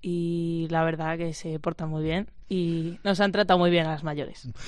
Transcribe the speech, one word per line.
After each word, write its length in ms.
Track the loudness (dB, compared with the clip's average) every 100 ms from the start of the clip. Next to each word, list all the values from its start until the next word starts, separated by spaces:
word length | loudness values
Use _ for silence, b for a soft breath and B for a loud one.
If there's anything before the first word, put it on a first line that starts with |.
y 640 | -2 -2 0 0 -2 -2 0
la 140 | 2
verdad 340 | 0 0 -4 -2
que 160 | -4
se 260 | -4 -6 -4
portan 300 | -4 -4 -4
muy 140 | -2
bien 260 | 0 0 -4 -12 -4
y 500 | 0 0 0 -2 -2
nos 160 | 0 2
han 100 | 4
tratado 260 | 4 6 6
muy 140 | 6
bien 140 | 4
a 60 | 2
las 120 | -2
mayores. 460 | -4 -4 -6 -10 -12 -10